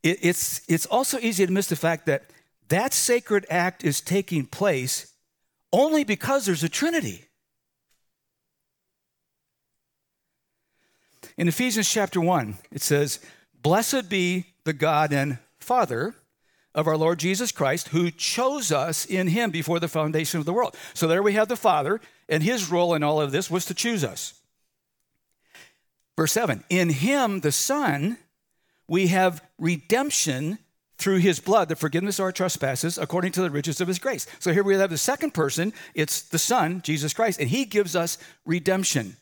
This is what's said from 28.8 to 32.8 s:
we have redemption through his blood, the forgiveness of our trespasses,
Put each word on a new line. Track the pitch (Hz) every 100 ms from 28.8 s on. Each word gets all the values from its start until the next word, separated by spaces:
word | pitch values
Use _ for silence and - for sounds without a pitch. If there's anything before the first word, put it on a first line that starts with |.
| -
we | 170 190
have | 185 185 160 - _
redemption | 160 170 _ 226 285 - 160 131 151 214 _ _ _ _
through | 196 190
his | 185 165
blood, | - 214 170
the | 160
forgiveness | 151 160 196 196
of |
our | 190
trespasses, | 180 185 - 135 127